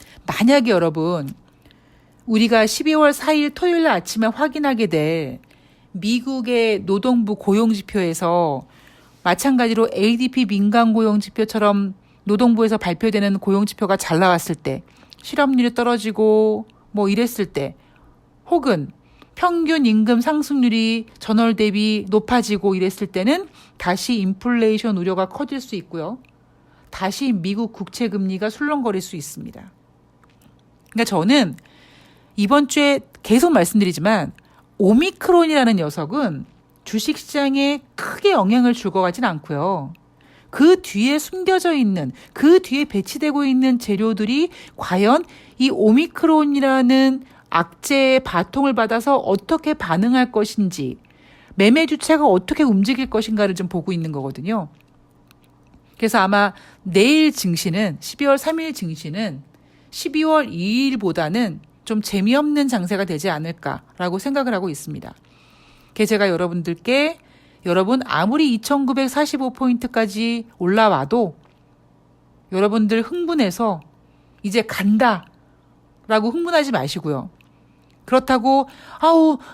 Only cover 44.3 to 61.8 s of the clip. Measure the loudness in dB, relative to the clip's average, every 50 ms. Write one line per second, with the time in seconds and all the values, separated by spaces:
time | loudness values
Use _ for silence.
44.3 | 0 0 0 -2 -4 -12 -20 -20 -16 -12 -6 -2 0 2 4 4 4 2 2 -4
45.3 | -16 -20 -20 -14 -4 0 0 0 2 4 4 6 6 4 2 0 -2 0 2 4
46.3 | 4 4 4 2 0 0 2 2 2 2 4 4 4 4 4 2 0 -2 -8 -16
47.3 | -20 -20 _ -4 -2 -2 -2 -2 -8 -12 -4 -2 0 2 4 4 2 2 0 0
48.3 | -2 -2 -2 -2 -2 0 0 0 2 0 0 0 -2 -2 0 2 2 2 2 0
49.3 | -2 -2 0 -2 -4 -2 -2 -4 -4 -4 -4 -2 0 0 2 2 2 2 2 2
50.3 | 0 -2 -2 -2 -2 -2 -2 -2 -2 -6 -8 -8 -8 -12 _ _ _ _ _ -20
51.3 | -20 _ _ -10 0 2 4 6 6 4 4 0 -2 -4 0 0 2 4 4 4
52.3 | 4 4 2 -2 0 0 2 2 4 2 2 0 0 -2 -4 -2 -2 -4 -2 -2
53.3 | -2 0 0 0 -2 -4 -6 -6 -6 -6 -4 -4 -4 -4 -4 -6 -6 -8 -8 -8
54.3 | -10 -8 -6 -6 -4 -6 -6 -8 _ _ _ _ _ _ _ _ _ _ _ _
55.3 | -20 _ _ _ _ _ _ _ _ _ _ _ _ -4 -4 0 2 2 2 2
56.3 | 2 2 2 0 -2 -8 -20 -20 -20 _ -8 0 2 4 4 6 6 4 4 2
57.3 | 0 -2 -2 -2 -2 -2 -2 -4 -2 -2 -2 -2 -4 -8 -12 -14 -8 -2 2 2
58.3 | 2 2 0 -4 -4 -4 -6 -8 -8 -8 -8 -10 -10 -10 -12 -10 -8 -6 -6 -8
59.3 | -8 -12 -16 _ _ _ _ _ _ _ _ _ -14 -10 -8 -4 -2 0 2 2
60.3 | 2 2 2 0 -6 -6 -4 -2 0 0 0 -2 -2 -2 -4 -4 -2 -2 -4 -2
61.3 | -2 -2 -2 -2 -6 -10 -18 _ _ _